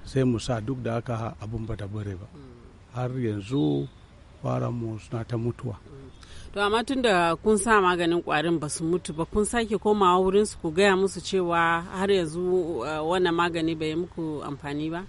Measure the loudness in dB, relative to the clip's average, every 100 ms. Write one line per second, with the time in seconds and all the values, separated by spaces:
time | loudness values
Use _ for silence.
0 | -4 0 2 0 -2 -4 -2 -4 -4 -4
1 | -4 -4 -6 -8 -10 -8 -6 -8 -6 -6
2 | -8 -8 -12 -18 -20 -20 -20 -20 -14 -6
3 | -4 -2 -2 -2 -2 0 0 0 -4 -10
4 | -20 -20 -20 -10 -4 -2 -2 -4 -6 -8
5 | -8 -8 -6 -4 -4 -4 -8 -10 -16 -20
6 | -20 -20 -18 -18 -12 -2 0 2 0 0
7 | 4 4 4 2 2 2 6 6 6 4
8 | 2 0 2 0 2 0 -2 -4 -2 -2
9 | -2 -6 -2 0 0 0 -2 0 2 4
10 | 6 6 6 4 2 -2 -4 4 4 6
11 | 2 -2 -2 0 2 2 4 2 -2 -2
12 | 2 2 2 -2 0 2 2 -2 -4 -2
13 | 0 2 2 4 2 2 -2 -2 -2 -2
14 | -4 -6 -6 -6 -8 -8 -6 -4 -4 -6